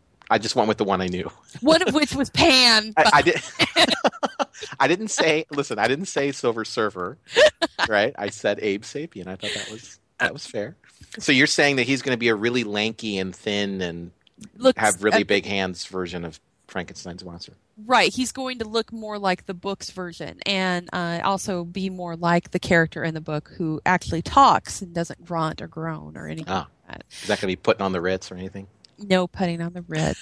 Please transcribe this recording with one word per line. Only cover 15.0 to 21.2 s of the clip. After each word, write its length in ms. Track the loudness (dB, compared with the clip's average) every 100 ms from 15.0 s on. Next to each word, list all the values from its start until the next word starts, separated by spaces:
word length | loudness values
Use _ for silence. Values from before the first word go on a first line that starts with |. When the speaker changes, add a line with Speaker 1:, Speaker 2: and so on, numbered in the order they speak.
Speaker 1:
really 200 | 2 2
Speaker 2:
at 40 | 2
Speaker 1:
big 180 | 0 0
hands 400 | -2 -2 -4 -8
version 380 | -6 -6 -6
of 140 | -10 -12 _ _ _
Frankenstein's 580 | -10 -8 -10 -14 -14
monster. 280 | -14 -14 -16 -20 _ -12 2
Speaker 2:
Right. 260 | 4 4
He's 200 | 0 -4
going 260 | -4 -6 -6
to 100 | -4
look 240 | -4 -4
more 260 | -8 -8 -2
like 260 | 0 -2 -4
the 80 |
book's 360 | -8 -6 -6 -8
version 500 | -10 -10 -10 -12 -8
and, 440 | -2 0 2 0 -4
uh, 280 | -6 -4 -2